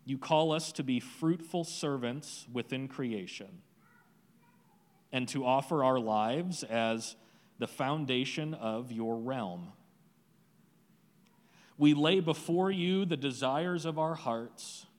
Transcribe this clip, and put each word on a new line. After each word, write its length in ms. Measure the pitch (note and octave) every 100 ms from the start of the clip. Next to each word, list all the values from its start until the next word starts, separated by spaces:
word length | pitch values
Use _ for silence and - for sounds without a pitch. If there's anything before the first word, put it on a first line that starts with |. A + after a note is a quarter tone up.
| C3
you 120 | C3+
call 340 | - D#3 D#3+
us 180 | D#3 D#3+
to 100 | -
be 160 | C3+ B2
fruitful 640 | - - D#3+ E3+ E3 F3
servants 840 | D#3+ - D3+ C#3 A#2+ C#3 - - -
within 340 | A#2+ A2+ C3 C3+
creation 760 | C3 B2+ G#2+ F#2 - G2+ - - _ _ _ _ _ _ _ _ _ _ _ _ _ _
and 160 | C3 B2
to 180 | C#3 B2+
offer 380 | C3+ C#3 D#3+
our 160 | C3 C3
lives 640 | A2 G#2+ A2 C#3 F3+ E3
as 520 | - A2+ A2+ A2+ A2 - - _ _ -
the 80 | A#2
foundation 880 | - C3+ D#3 C#3 B2+ C3 - D#3
of 380 | D#3 A2 A2 B2
your 260 | A2+ A2+ A#2
realm. 560 | A#2+ C3 G2+ F2 F2 - _ _ _ _ _ _ _ _ _ _ _ _ _ _ _ _ _ _ - -
We 160 | D3
lay 260 | D3 D3+ F#3+
before 500 | E3 D#3 - E3+ F#3+
you 340 | G3 F3 F#3+ F#3+
the 120 | D3+
desires 680 | C#3 A#2+ C3 C#3+ F3+ F3 D#3+
of 140 | D#3
our 160 | D#3 D#3+
hearts 720 | B2+ A#2 A#2 - - - -